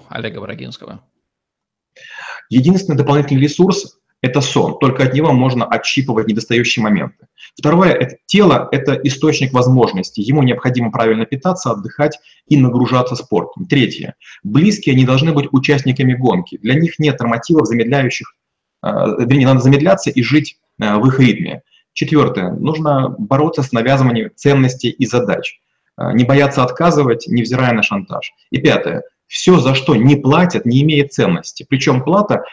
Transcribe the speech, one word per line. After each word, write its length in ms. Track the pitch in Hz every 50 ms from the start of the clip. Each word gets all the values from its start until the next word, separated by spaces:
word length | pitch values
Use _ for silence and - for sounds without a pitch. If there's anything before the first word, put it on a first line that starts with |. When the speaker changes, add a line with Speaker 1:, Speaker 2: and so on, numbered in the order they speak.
| -
Speaker 1:
Олега 320 | _ 127 120 113 110 - 104
Брагинского? 640 | 98 101 107 - 127 123 - - - - - - _ _ _ _ _ _ _ _ _ _ _ _ _ _ _ _ _ _ _ _ - - - - - - - - - _
Speaker 2:
Единственный 460 | - 127 127 175 196 185 - - 143
дополнительный 440 | 127 135 143 143 147 143 - 139 131
ресурс 560 | 143 143 - - 180 196 180 - - - _ _ _ _ _ _
это 200 | - 127 131 143
сон, 360 | 131 - - - - - - -
только 240 | 135 127 - - 135
от 100 | 131 131
него 200 | 147 160 156 131
можно 320 | 123 131 127 123 120 110
отщипывать 640 | - 113 113 - 123 - 139 131 131 113 110 107
недостающие 560 | 110 104 113 - - 117 120 113 101 - 117 107
моменты. 440 | 107 101 85 67 - - _ _ _ _ _ - - _
Второе, 340 | - - 147 165 180 190 165
это 260 | - - 131 - - - _
тело – 420 | - - 208 202 170 127 117 - -
это 220 | 139 123 - 143 131
источник 580 | - - 135 - - 156 156 - - 135 131
возможностей. 720 | 131 123 123 127 131 127 110 - 95 92 - - - 107
Ему 220 | 101 120 147 151 131
необходимо 480 | 123 117 - - 127 120 123 117 110
правильно 340 | - 120 113 110 110 113 113
питаться, 460 | - 139 135 - 185 180 - - 123
отдыхать 480 | 107 101 98 113 - - 147 151 - - _ _ _ _ _
и 80 | - 151
нагружаться 600 | 139 127 120 120 127 123 120 131 127 123 - 120
спортом. 500 | - - - 208 170 - - - - 90
Третье, 500 | - 143 131 113 - - - - - - _ _ - - - -
близкие 520 | 101 107 147 175 214 202 - - 147 131
не 100 | 131 127
должны 280 | 123 131 135 160 165 151
быть 140 | 139 - -
участниками 640 | - 131 - 147 143 131 - 131 131 139 131 127 123
гонки. 460 | 127 127 117 92 90 90 - - -
Для 140 | 107 117 135
них 240 | 160 170 165 - -
нет 200 | 151 143 131 -
нормативов, 460 | 117 117 117 117 - - 165 151 120
замедляющих, 720 | 107 120 117 113 120 139 139 131 113 - - - - _ _ _ _ _ _ _ _ _ _ -
э, 40 | - 104 - - 107 - -
вернее, 280 | 117 120 135 143 123
надо 120 | 131 135 123
замедляться 520 | 120 135 143 139 151 185 196 190 - 139
и 100 | - 127
жить, 380 | 117 113 143 151 - - - _ _ _ _ -
э, 160 | 107 104 107
в 100 | 107 123
их 120 | 135 131 135
ритме. 440 | 131 117 - - 82 78 73 - - _ _ _ _ _ _
Четвертое, 580 | - 151 131 156 147 120 - - 98 90 90
нужно 580 | 87 - - 147 156 156 156 151 139 135 127 - -
бороться 460 | - 104 - 135 143 151 160 - 151 131
с 80 | -
навязыванием 600 | 123 113 113 131 139 135 131 123 117 113 107 - -
ценностей 560 | - - 143 139 135 131 127 - - - 117
и 140 | - - 113
задач. 540 | 107 123 123 - 101 85 - - - - _ _ _ _ _ _ _ _
Э, 160 | - 87 90 98
не 100 | 120 127
бояться 400 | 123 139 143 139 135 - 131 127
отказывать, 640 | 127 - - 165 175 156 147 139 123 113 - -
невзирая 460 | - 117 120 113 107 127 127 131 123 117
на 100 | 107 101
шантаж. 500 | - 104 98 90 - 87 - - - - _ _ _
И 80 | - 131
пятое, 440 | 135 139 - - - - 170 - - - _ _ _
все, 320 | _ - - - 180 180 147
за 140 | 123 135 135
что 200 | 131 131 160 135
не 200 | 107 120 143 143
платят, 500 | 143 131 131 151 175 180 175 - 104 -
не 180 | 117 123 135 147
имеет 280 | 156 151 143 139 139
ценности. 540 | - 131 110 92 85 - - - - - -
Причем 360 | - 139 131 - 151 127 127 131
плата — 400 | 151 185 202 202 - 120 - - -